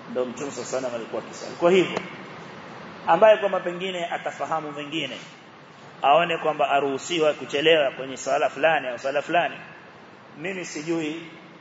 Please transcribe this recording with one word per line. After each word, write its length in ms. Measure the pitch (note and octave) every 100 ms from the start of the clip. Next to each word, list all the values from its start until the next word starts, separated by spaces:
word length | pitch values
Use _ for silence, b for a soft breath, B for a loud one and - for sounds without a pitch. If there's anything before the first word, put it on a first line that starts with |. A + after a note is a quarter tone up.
| -
Ndio 140 | A#2+
Mtume 260 | B2 B2 C#3
sallallahu 260 | B2+ A2 B2+
alaihi 0 |
wasallam 180 | C3
alikuwa 280 | A#2+ G#2+ A#2
akisali. 320 | - - -
Kwa 160 | - E3+
hivyo, 280 | F#3+ D3 - - - - - - - - - - - -
ambaye 300 | E3 A3 G#3+
kwamba 240 | G3+ F#3
pengine 460 | F3+ F3 F#3+ F3+ E3+
atafahamu 640 | D#3+ D3+ - C#3+ D#3+ D3+
vingine, 480 | C#3+ D3 D#3+ C#3 G#2 - - - - - - - -
aone 360 | C3 D3+ E3+ E3
kwamba 320 | D#3+ D3+ C#3
aruhusiwa 600 | C#3 C#3 C3+ - E3+ D#3
kuchelewa 580 | C#3 B2+ C#3+ D#3 E3 C3+
kwenye 260 | - C3+ B2+
sala 340 | C3+ C#3 C#3+
fulani 380 | C#3 D#3 D3+ C3
au 100 | A#2+
sala 240 | C3+ C#3+
fulani, 320 | - E3+ D3 A#2+ - - - - - - - C#3+
mimi 260 | E3+ F#3+
sijui 580 | E3+ D#3 D#3 E3 D3+ E3 E3 - - -